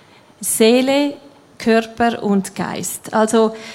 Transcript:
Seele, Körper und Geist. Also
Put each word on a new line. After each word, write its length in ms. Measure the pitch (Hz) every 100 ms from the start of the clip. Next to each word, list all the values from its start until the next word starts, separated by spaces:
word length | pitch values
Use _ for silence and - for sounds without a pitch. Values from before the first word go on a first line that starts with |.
| _ - _ _
Seele, 760 | - - 220 247 262 277 285 - - - _ -
Körper 680 | 233 226 226 - 233 233
und 320 | 214 202 190 -
Geist. 580 | 175 - - - -
Also 420 | - 220 226 220 220 -